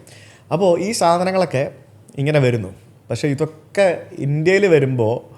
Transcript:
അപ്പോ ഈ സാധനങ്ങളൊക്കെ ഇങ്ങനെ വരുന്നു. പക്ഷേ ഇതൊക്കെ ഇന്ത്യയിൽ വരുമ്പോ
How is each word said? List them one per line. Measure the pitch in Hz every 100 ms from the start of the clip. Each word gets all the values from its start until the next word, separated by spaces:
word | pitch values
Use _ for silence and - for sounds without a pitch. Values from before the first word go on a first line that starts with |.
| - - - - -
അപ്പോ | 156 196 170
ഈ | 190
സാധനങ്ങളൊക്കെ | 226 175 175 185 190 175 131 143 - - - - -
ഇങ്ങനെ | 139 151
വരുന്നു. | 131 117 92 - - - -
പക്ഷേ | 120 151
ഇതൊക്കെ | 139 156 - - - 196 160 - -
ഇന്ത്യയിൽ | 139 151 156 190 202
വരുമ്പോ | 156 135 127 110 123 -